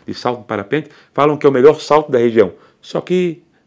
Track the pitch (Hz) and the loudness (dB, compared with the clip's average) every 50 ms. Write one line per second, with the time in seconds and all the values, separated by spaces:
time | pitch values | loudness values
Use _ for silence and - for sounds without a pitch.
0 | - 110 95 - - 123 120 110 104 - 110 101 98 - 139 156 156 - _ _ | -14 -14 -12 -8 -6 -6 -6 -6 -10 -8 -8 -8 -6 -4 -6 -6 -6 -10 _ _
1 | _ _ - 139 143 151 147 147 - 143 135 123 127 151 147 151 - - 147 156 | _ _ -2 0 0 0 0 2 0 2 2 6 4 4 4 4 0 0 0 0
2 | 151 147 131 120 120 120 110 113 98 87 - - _ _ _ _ _ - - - | 0 0 -2 0 0 2 2 2 2 0 0 -14 _ _ _ _ _ -10 -10 -10
3 | - - 180 180 180 175 156 - _ _ _ _ _ | -6 -4 -2 -2 -2 -4 -6 -10 _ _ _ _ _